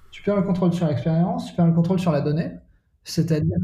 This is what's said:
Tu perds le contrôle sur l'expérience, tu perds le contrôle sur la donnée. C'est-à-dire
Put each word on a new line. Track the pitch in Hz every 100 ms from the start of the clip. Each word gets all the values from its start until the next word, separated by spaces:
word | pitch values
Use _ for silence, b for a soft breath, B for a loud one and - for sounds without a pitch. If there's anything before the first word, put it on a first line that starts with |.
| -
Tu | -
perds | 196 202
le |
contrôle | 175 180 180
sur | - 160
l'expérience, | 127 165 160 185 - -
tu |
perds | - 170
le |
contrôle | 165 170 180
sur | 170
la | 143
donnée. | 143 151 - - - _ _ _
C'est-à-dire | - - 160 156 160 175